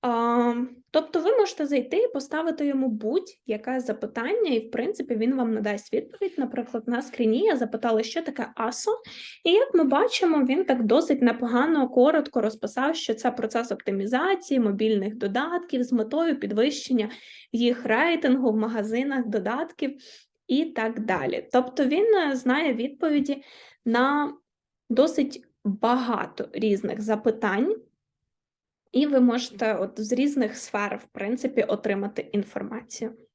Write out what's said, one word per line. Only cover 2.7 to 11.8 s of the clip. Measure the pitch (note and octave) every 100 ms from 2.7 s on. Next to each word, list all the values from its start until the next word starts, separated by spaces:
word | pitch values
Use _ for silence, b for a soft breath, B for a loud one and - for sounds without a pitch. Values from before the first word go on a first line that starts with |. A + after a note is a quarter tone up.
| C4+ C4
будь-яке | G#3+ G#3+ D#4+ - - - G#3+ A#3 C4
запитання, | B3 G#3+ G#3+ - B3 A4 F#4+
і, | A#3 A3
в |
принципі, | - D#4+ - - A3
він | A#3
вам | C4+ A#3
надасть | G#3+ G#3 G3+ -
відповідь. | - - - G4 -
Наприклад, | C4 - A#3+ A#3+ A3+
на | A#3+
скріні | B3+ - A3+ A3+
я | G#4+ C#4+
запитала, | A3+ A3 A#3+ A3
що | A3+ E4
таке | E4 D4 -
асо, | - A#3 B3 - A4+ B B B B
і, | E4
як | F#4+ C5+
ми | F4+
бачимо, | C#4+ C#4 A#4+ - F4+ D#4
він | B3+ C#4+
так | - B3+
досить | G#3+ C4 E4 C#4+
непогано, | A#3+ A#3 A#3+ B3 D4+ D#4